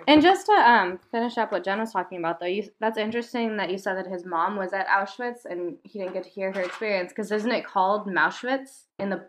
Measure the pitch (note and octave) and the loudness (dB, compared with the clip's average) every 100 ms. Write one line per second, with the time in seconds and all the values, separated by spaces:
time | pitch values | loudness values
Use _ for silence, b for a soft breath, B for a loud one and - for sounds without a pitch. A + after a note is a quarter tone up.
0 | - D4+ E4 F#4 - G4+ A#3 A#3 F3+ F#3 | 6 8 8 6 4 6 8 6 4 -4
1 | _ A#3 A#3+ A#3 G#3+ F#3+ F#3 G3+ A3 G3 | _ -4 -2 -2 -2 -2 -2 -2 -2 -4
2 | - F3+ E3 E3+ F3 G3 G3+ - A3 A3+ | -4 -4 -4 -4 -4 -4 -6 -4 -4 -2
3 | G#3+ A#3 A#3 A#3+ A3+ G#3+ F3 F#3+ G3 F#3+ | -2 -4 -4 -4 -2 -2 -4 -4 -4 -4
4 | F#3 F#3 F3 E3+ F3+ G3+ F#3 G3 - G3 | -6 -8 -4 -2 0 -2 -4 -4 0 0
5 | G3 - B3 A#3+ - F3 F3 C#3+ - G#3 | 0 -6 -8 -8 -10 -8 -8 -10 -14 -10
6 | F#3 F#3+ F#3 G3+ F#3+ F#3+ F3+ - G#3+ F#3+ | -8 -8 -10 -8 -6 -4 -6 -4 -2 -2
7 | F3+ - F#3+ G#3+ A3+ A3 - G3 F#3+ G#3+ | -4 -8 -4 -2 -2 -2 -2 0 2 0
8 | G3 E3+ E3 F3+ B3 C4+ C4+ - _ - | 0 0 0 0 -4 -4 -6 -20 _ -8
9 | G3 F#3 | -6 -6